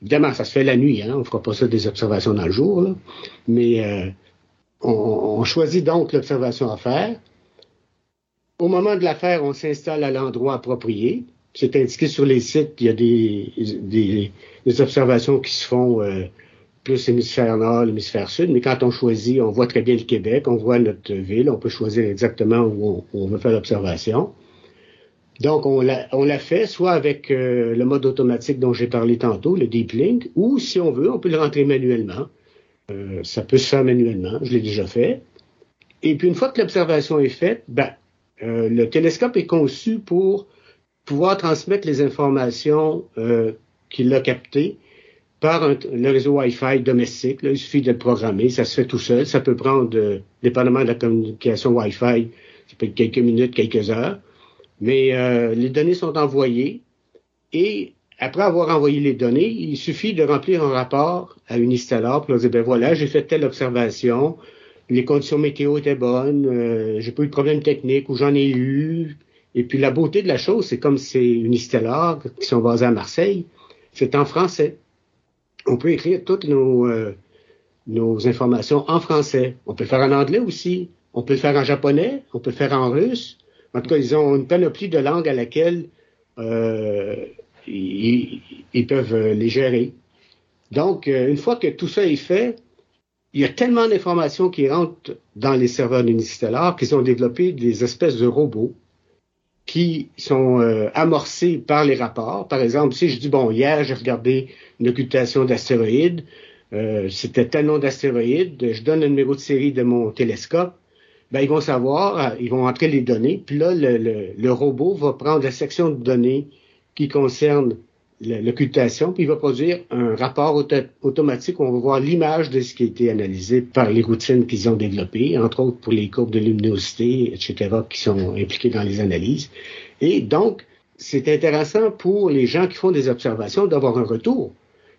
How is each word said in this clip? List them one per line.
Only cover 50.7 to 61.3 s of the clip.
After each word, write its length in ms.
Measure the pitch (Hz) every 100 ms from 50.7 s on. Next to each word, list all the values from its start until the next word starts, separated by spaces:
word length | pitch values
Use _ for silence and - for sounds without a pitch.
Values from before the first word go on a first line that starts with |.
| 131
de 40 | 120
la 80 |
communication 760 | 117 117 113 110 107 120 107 127
Wi-Fi, 580 | 120 104 - 123 117 117 - - - _
ça 60 | -
peut 80 | 107
être 80 |
quelques 240 | - 113 131
minutes, 360 | 120 117 123
quelques 360 | 120 113 113 101
heures. 300 | 113 147 196 - _ _ _ _ -
Mais, 320 | 107 135 131
euh, 400 | 127 127 120 117 113
les 120 | 127
données 260 | 147 165
sont 220 | 180 165 151
envoyées 680 | 143 135 131 120 143 233 - _ _ _ _ _ _
et 420 | 156 202 208 - _ _ -
après 240 | 127 151
avoir 240 | 196 170 160
envoyé 320 | 160 143 143
les 140 | 143
données, 340 | 117 123 131 220
il 280 | 220 165 135
suffit 380 | - 143 214
de 80 | 180
remplir 400 | 143 143 143 175
un 80 | 143
rapport 640 | 127 127 139 160 180 -